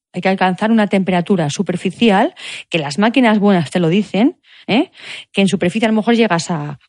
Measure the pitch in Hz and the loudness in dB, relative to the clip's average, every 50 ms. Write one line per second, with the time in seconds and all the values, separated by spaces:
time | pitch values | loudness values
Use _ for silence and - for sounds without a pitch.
0 | _ _ - 185 175 190 190 190 190 185 185 - 208 220 226 226 208 190 - 196 | _ _ -12 -4 -2 -2 0 0 0 -2 0 -2 0 0 2 2 2 2 0 -2
1 | 190 180 185 180 170 - 208 165 160 143 - - 190 - 175 175 - 190 175 - | 0 0 0 -2 0 0 0 0 0 -2 -2 -4 -4 -4 -4 -4 -4 -6 -2 2
2 | 233 226 190 190 240 349 - - - - - - - _ - 165 147 143 143 - | 2 4 4 4 2 0 -2 -8 -18 -16 -16 -18 -14 _ -6 -4 -4 -4 -2 0
3 | 202 233 220 277 254 226 208 214 190 208 202 175 160 - - 180 175 160 170 208 | 0 2 2 2 2 4 2 4 4 4 2 2 0 0 -2 0 0 2 2 0
4 | 208 - - 185 226 302 370 _ _ _ - - - - - 240 349 - _ - | -2 -2 -2 0 0 0 0 _ _ _ -20 -20 -6 -2 0 0 0 -2 _ -20
5 | - - - - - _ _ - 196 185 196 180 - 180 - 226 220 220 220 214 | -20 -18 -18 -18 -20 _ _ 0 0 2 2 0 -2 -2 -2 0 0 0 0 0
6 | 208 233 233 226 233 208 175 165 - - 180 151 147 147 147 - _ | 2 0 2 2 2 2 0 -2 -2 -4 -6 -6 -6 -8 -10 -14 _